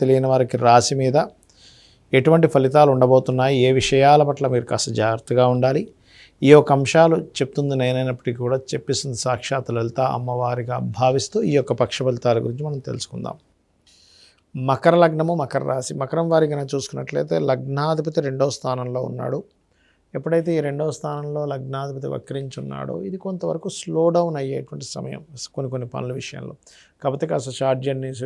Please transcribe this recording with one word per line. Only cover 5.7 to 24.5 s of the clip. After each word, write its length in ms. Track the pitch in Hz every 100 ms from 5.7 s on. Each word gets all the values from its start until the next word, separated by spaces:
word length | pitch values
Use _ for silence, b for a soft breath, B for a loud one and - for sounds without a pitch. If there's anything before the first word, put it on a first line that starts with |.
| 139 - b b b b - 135
ఈ 20 |
యొక్క 220 | 147 143 139
అంశాలు 400 | 131 160 165 160 160 -
చెప్తుంది 380 | 131 - 143 135
నేనైనప్పటికీ 580 | 127 127 131 123 - 120 123
కూడా 120 | 131 131
చెప్పిస్తుంది 480 | 131 - 127 139 113 127
సాక్షాత్ 440 | 120 - 135 123 117
లలిత 240 | 117 131 131 123
అమ్మవారిగా 640 | 123 123 123 123 120 123 123 117
భావిస్తూ, 400 | 131 131 - 214 208
ఈ 20 | 143
యొక్క 180 | 131 120
పక్ష 140 | 120 - 131
ఫలితాల 360 | 120 123 117 120
గురించి 180 | 123 151
మనం 160 | 139 131
తెలుసుకుందాం. 480 | 123 - - - - _ _ _ _ b b b b b b _ 131
మకర 400 | 131 131 170 170
లగ్నము, 320 | 170 156 160 170
మకర 200 | 131 139 139
రాశి. 240 | 131 131 147
మకరం 240 | 131 160 165
వారి 180 | 160 151 143
కనుక 140 | 135 139
చూసుకున్నట్లయితే, 600 | - 135 135 143 151 165 143
లగ్నాధిపతి 760 | 131 131 139 151 160 156 160 143
రెండవ 220 | 131 139 -
స్థానంలో 440 | 135 127 123 123 127
ఉన్నాడు. 300 | 123 127 139 - _ _ _ _ _ _
ఎప్పుడైతే 360 | 143 160 170 165 160
ఈ 60 | 147
రెండవ 260 | 143 156 135
స్థానంలో 460 | 151 147 147 151 147
లగ్నాధిపతి 560 | 139 131 135 139 135 139
వక్రించున్నాడో, 840 | 135 - 135 135 131 135 69 - 170 190
ఇది 100 | 180 190
కొంతవరకు 420 | 180 170 160 185 -
స్లో 260 | 170 160 170 170
డౌన్ 220 | 170 151
అయ్యేటువంటి 460 | 135